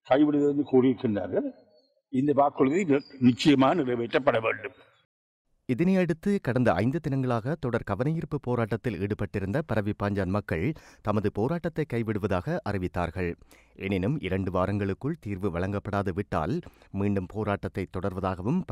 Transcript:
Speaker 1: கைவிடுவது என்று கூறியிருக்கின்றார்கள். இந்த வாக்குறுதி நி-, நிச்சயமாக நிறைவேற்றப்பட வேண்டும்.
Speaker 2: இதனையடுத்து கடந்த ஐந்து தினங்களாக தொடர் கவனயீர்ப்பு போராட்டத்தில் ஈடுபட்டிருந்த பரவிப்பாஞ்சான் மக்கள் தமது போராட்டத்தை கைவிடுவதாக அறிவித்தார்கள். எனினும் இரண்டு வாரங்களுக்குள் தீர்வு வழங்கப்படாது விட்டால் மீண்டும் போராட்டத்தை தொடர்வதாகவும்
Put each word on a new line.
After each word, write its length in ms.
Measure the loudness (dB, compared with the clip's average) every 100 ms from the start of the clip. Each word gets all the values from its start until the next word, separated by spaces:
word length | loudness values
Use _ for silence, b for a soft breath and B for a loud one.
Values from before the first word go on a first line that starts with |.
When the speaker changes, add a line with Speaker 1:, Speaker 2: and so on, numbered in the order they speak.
| 2
Speaker 1:
கைவிடுவது 480 | 4 4 4 2 0
என்று 80 | 2
கூறியிருக்கின்றார்கள். 800 | 4 4 2 -2 -2 -2 -4 -4 -8 _ _ _ _ _
இந்த 220 | -2 2 4
வாக்குறுதி 480 | 2 2 2 2
நி-, 200 | 2 0 0 2
நிச்சயமாக 560 | 4 6 6 6 6 4
நிறைவேற்றப்பட 680 | 0 -2 0 0 2 2
வேண்டும். 320 | 0 -4 -8 -16 _ _ _ _ _ _ _ _ -4
Speaker 2:
இதனையடுத்து 680 | 0 2 4 2 0 -2 0
கடந்த 320 | 0 2 4
ஐந்து 260 | 4 2 0
தினங்களாக 560 | -2 -2 0 0 -2 -4
தொடர் 240 | -2 -2 -2
கவனயீர்ப்பு 460 | -2 0 -2 -4 -4
போராட்டத்தில் 580 | 0 0 0 -2 -2 -2
ஈடுபட்டிருந்த 600 | -2 -2 -2 -2 -2 -2 -2
பரவிப்பாஞ்சான் 520 | -2 -2 -2 -2 0 0
மக்கள் 480 | -2 -2 -2 -2 -4 b b
தமது 300 | -2 0 0
போராட்டத்தை 540 | 0 -2 -2 -4 -4 -4
கைவிடுவதாக 640 | -4 -2 -2 -2 -2 -2 -4 -4
அறிவித்தார்கள். 680 | -2 -2 -2 -4 -2 -4 -6 b b b -8
எனினும் 440 | -2 0 0 -2
இரண்டு 320 | -2 -2 -2
வாரங்களுக்குள் 680 | 0 0 0 -2 -4 -6 -8
தீர்வு 300 | -8 -6 -4
வழங்கப்படாது 640 | -2 -4 -4 -4 -2 -2
விட்டால் 460 | -4 -2 -2 -2 -4 b b b
மீண்டும் 340 | -4 -2 -2 -4
போராட்டத்தை 640 | -4 -2 -2 -4 -6 -6
தொடர்வதாகவும் 720 | -6 -6 -4 -4 -4 -2 -2 -2